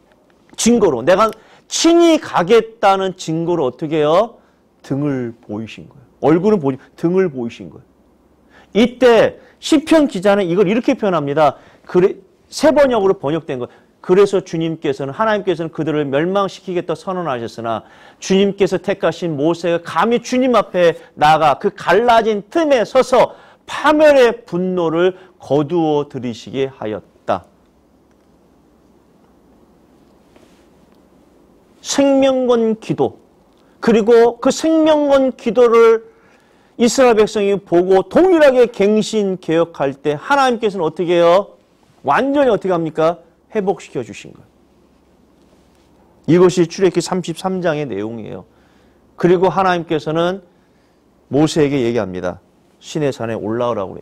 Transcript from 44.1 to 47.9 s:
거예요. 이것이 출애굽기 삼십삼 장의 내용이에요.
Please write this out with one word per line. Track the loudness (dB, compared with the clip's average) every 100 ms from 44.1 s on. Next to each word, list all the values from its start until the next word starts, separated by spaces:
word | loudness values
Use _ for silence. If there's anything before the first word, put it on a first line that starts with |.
| -14 -20
거예요. | -20 _ _ _ _ _ _ _ _ _ _ _ _ _ _ _ _ _ _ 0
이것이 | 4 4 2 -2
출애굽기 | 0 -2 -2
삼십삼 | -4 -6 -8 -8 -6 -4
장의 | -4 -4
내용이에요. | -6